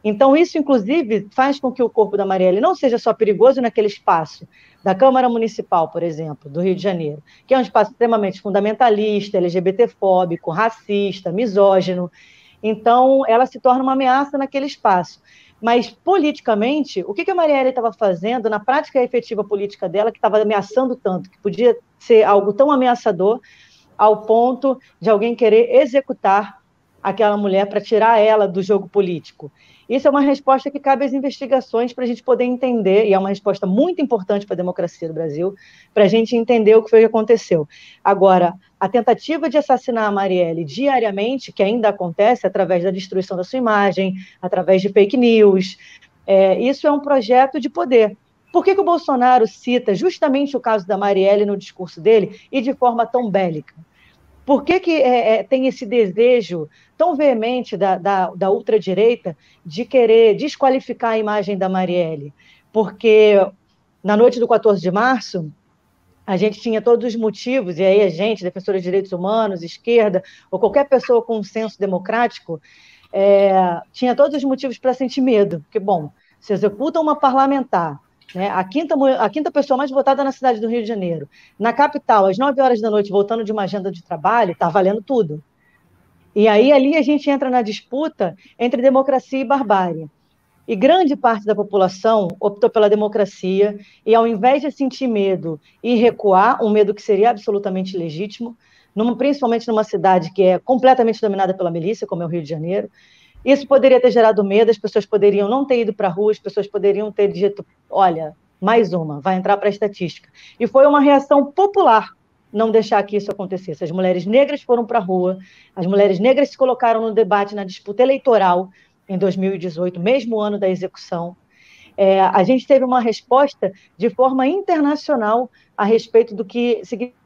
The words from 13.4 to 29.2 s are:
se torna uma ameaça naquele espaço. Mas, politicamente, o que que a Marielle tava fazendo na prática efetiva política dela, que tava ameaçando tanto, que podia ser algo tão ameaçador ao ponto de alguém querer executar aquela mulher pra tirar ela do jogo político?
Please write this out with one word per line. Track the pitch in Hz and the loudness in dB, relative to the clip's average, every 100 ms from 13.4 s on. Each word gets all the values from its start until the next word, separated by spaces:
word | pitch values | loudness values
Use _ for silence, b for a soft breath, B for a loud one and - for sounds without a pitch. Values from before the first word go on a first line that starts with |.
| 254 | 0
se | 247 | 0
torna | 254 254 | 0 0
uma | 262 | 0
ameaça | 262 254 262 285 285 | 0 0 0 -2 -6
naquele | 269 277 277 | -4 -6 -6
espaço. | - 220 185 165 - b b b _ | -4 0 0 -2 -14 b b b _
Mas, | 220 240 - | -2 0 -2
politicamente, | _ - 392 294 - - 214 226 302 277 196 - | _ -2 0 0 -4 -4 -2 0 -2 -4 -8 -8
o | |
que | 208 339 | -6 -4
que | |
a | 359 | -2
Marielle | 311 277 262 | 0 0 0
tava | 254 226 | -2 -6
fazendo | - 208 175 202 247 214 | -2 -4 -2 -4 -4 -4
na | 214 | -4
prática | 208 277 - 269 | -2 -2 -2 -2
efetiva | 247 247 233 214 | -2 -4 -6 -8
política | 202 208 202 - 185 | -6 -6 -6 -8 -6
dela, | 180 220 | -2 -4
que | 220 | -2
tava | 214 214 | 0 0
ameaçando | 214 208 190 247 262 247 | 0 -2 -2 -4 -2 -4
tanto, | 202 180 - | -6 -6 -10
que | _ | _
podia | 208 175 240 - _ _ | -8 0 0 0 _ _
ser | - 226 | 2 4
algo | 196 202 190 | 6 2 2
tão | 202 277 | 0 2
ameaçador | 277 254 240 226 175 190 240 b b b b _ - | 2 2 0 -2 0 -2 -2 b b b b _ 2
ao | 220 214 | 2 2
ponto | 220 226 247 254 269 262 b _ | 0 2 2 0 -2 -4 b _
de | 185 | 0
alguém | 208 226 233 | 0 0 0
querer | 226 214 233 240 | 4 4 6 4
executar | 277 269 269 240 202 196 208 - _ _ _ _ | 4 0 -2 -4 0 0 -2 -16 _ _ _ _
aquela | - 196 208 208 | -8 0 0 0
mulher | 202 190 202 | 0 -2 -2
pra | 208 | -6
tirar | 208 214 220 226 | -2 2 4 4
ela | 214 214 196 | 4 2 0
do | 180 | -2
jogo | 196 202 180 | -2 -2 -2
político? | 202 185 165 | -4 -2 -6